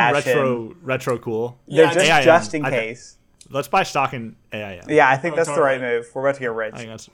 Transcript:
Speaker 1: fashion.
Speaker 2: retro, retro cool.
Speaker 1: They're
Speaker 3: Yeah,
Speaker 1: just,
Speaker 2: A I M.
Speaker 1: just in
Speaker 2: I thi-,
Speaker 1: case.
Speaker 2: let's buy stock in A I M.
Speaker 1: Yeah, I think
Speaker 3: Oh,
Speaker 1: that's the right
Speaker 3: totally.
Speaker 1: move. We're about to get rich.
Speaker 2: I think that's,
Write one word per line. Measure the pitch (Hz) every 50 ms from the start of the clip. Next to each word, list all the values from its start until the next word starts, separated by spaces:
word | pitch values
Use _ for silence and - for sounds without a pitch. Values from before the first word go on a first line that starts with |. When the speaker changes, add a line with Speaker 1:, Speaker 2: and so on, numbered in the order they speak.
| 117 120 143
Speaker 1:
fashion. | 143 139 135 123
Speaker 2:
retro, | 127 135 131 123 120 113 110 - - -
retro | 127 131 127 - 139 123 117
cool. | - 123 113 110 117 120 127 _ _
Speaker 1:
They're | - 143 151 160
Speaker 3:
Yeah, | 156 170
Speaker 1:
just, | 175 190
Speaker 2:
A | 156 165
I | 151
M. | 135
Speaker 1:
just | 156 160 170 - - 165
in | 156 147
Speaker 2:
I | 135
thi-, | 135
Speaker 1:
case. | 120 113 110 117 120 - - - _ _ _ _ - - -
Speaker 2:
let's | 131 135 139 -
buy | - 190 180
stock | - - 147 135 127 -
in | 127 113 110 110 - _ _ -
A | 107 107
I | 101 95
M. | 87 - -
Speaker 1:
Yeah, | 151 151 143 131
I | 135
think | 135 135 170 151
Speaker 3:
Oh, |
Speaker 1:
that's | 165 165 156
the | 143 147 151
right | 135 135 127
Speaker 3:
totally. | 127 123 120 117
Speaker 1:
move. | 117 - -
We're | 135 131
about | 139 135
to | 135
get | 131 120 113
rich. | 113 110 107 117
Speaker 2:
I | 123
think | 120 110
that's, | 110 110 - -